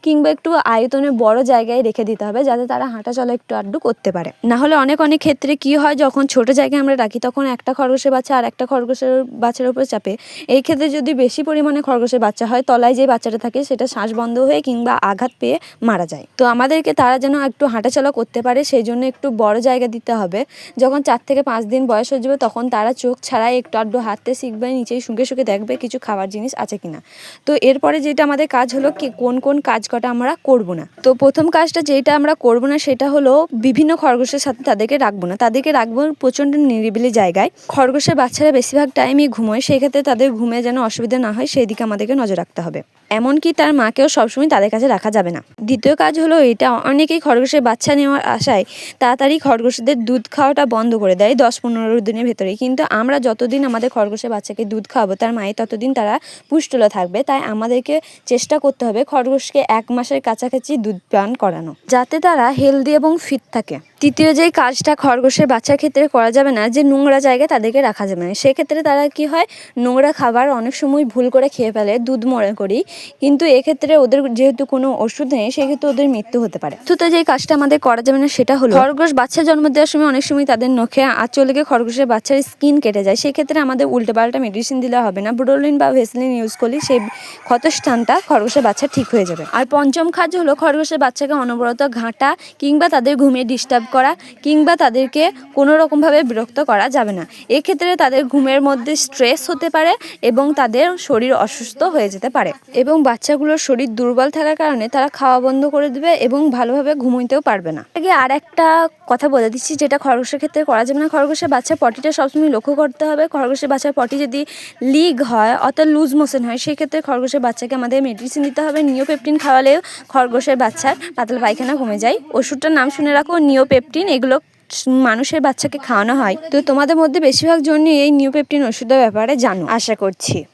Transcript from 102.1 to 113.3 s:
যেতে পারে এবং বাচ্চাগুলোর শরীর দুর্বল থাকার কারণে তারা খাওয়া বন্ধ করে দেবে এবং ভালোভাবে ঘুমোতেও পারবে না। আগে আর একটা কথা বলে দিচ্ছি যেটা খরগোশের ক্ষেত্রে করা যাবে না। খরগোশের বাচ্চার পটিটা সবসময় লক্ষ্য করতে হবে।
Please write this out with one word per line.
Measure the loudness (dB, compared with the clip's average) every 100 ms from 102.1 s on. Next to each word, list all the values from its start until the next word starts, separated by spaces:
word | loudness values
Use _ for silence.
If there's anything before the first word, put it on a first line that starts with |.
যেতে | -4 -4 -2
পারে | -2 -6 _ -2
এবং | 2 2 2
বাচ্চাগুলোর | 0 -2 0 0 0 0
শরীর | -2 -2 -2
দুর্বল | 0 0 0 0
থাকার | -2 0
কারণে | -2 -2 -2
তারা | -2 -2 0
খাওয়া | 2 2 2
বন্ধ | 0 0
করে | 0 -2
দেবে | -2 0 2 2
এবং | 2 0 0
ভালোভাবে | 0 0 0 -2
ঘুমোতেও | 0 -2 0 0 0
পারবে | -2 -4 -10
না। | -10 -6
আগে | 0 2
আর | 2 -2
একটা | _ 2 4 4 0 _ -4
কথা | -2 2
বলে | 2 0
দিচ্ছি | -2 -8 -2
যেটা | 0 0
খরগোশের | 0 0 0 -6
ক্ষেত্রে | -4 -2 0
করা | 0 0
যাবে | -2
না। | 0
খরগোশের | 0 0 -2 0
বাচ্চার | -2 -2 0
পটিটা | 0 0 -4 0
সবসময় | -2 0 0 0
লক্ষ্য | -2 0
করতে | -2 -2 -4
হবে। | 0 -2